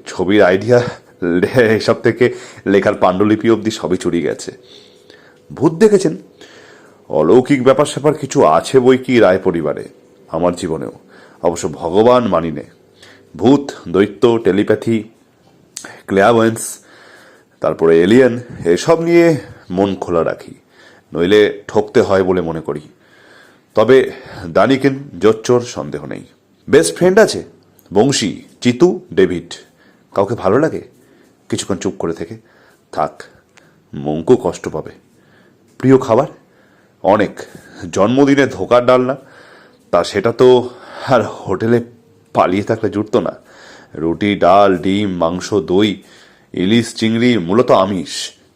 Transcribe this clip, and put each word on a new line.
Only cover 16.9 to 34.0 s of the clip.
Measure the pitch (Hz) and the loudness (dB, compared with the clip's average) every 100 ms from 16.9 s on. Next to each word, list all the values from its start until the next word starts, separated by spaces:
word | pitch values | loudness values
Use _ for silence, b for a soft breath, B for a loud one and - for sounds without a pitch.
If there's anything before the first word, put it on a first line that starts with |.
| b b b b b b _ | b b b b b b _
তারপরে | 78 78 82 82 | -4 0 4 4
এলিয়েন, | 90 123 127 120 - - | 6 4 4 0 -10 -8
এসব | 85 87 160 165 | -2 0 0 0
নিয়ে | 170 170 170 147 B B B | 2 4 4 0 B B B
মন | 92 101 | -2 -2
খোলা | 90 - 85 | -2 -4 -2
রাখি, | 80 - - - _ b b b _ | -2 -6 -16 -20 _ b b b _
নইলে | 78 87 107 101 - - | -4 2 4 4 -2 -4
ঠকতে | 107 - 117 | -4 0 0
হয় | 95 98 | 2 0
বলে | 92 92 | 0 -2
মনে | 82 80 | -4 -8
করি। | 73 76 - _ b b b b b b b | -10 -12 -14 _ b b b b b b b
তবে | - 110 131 - B B B 87 | 0 4 4 4 B B B -2
দানিকেন | 85 113 131 139 135 - 85 | 0 2 2 0 -2 -10 0
জোচ্চোর | 101 110 - 123 | 0 2 0 0
সন্দেহ | 120 - 71 78 71 | -2 -10 -10 -12 -12
নেই। | 50 50 _ _ _ - | -16 -18 _ _ _ 2
বেস্ট | 139 - - | 2 2 0
ফ্রেন্ড | 180 202 | 2 4
আছে, | 202 92 78 _ _ _ _ | 2 0 -12 _ _ _ _
বংশী, | 95 135 135 98 - - _ | 0 2 0 -4 -8 -16 _
চিতু, | 123 123 180 - - | -2 2 2 2 -4
ডেভিড। | 85 92 87 - - _ b b b b | 0 0 0 -10 -20 _ b b b b
কাউকে | - 98 | -4 -4
ভালো | 113 92 123 | -2 0 0
লাগে, | 156 - - _ b b b b _ | 0 -4 -14 _ b b b b _
কিছুক্ষণ | 110 - 95 | -8 -6 -6
চুপ | 95 - | -6 -6
করে | 85 | -8
থেকে? | 82 85 113 b b b b b | -8 -12 -16 b b b b b
থাক, | - 78 - - b b b b b _ | -6 -6 -8 -20 b b b b b _
মঙ্কু | 78 | -10